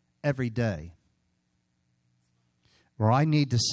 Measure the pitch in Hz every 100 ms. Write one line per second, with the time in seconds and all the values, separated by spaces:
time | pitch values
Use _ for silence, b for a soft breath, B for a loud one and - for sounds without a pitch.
0 | _ _ 147 135 123 110 113 85 82 -
1 | _ _ _ _ _ _ _ _ _ _
2 | _ _ _ _ _ _ _ _ _ -
3 | 107 127 156 151 139 120 -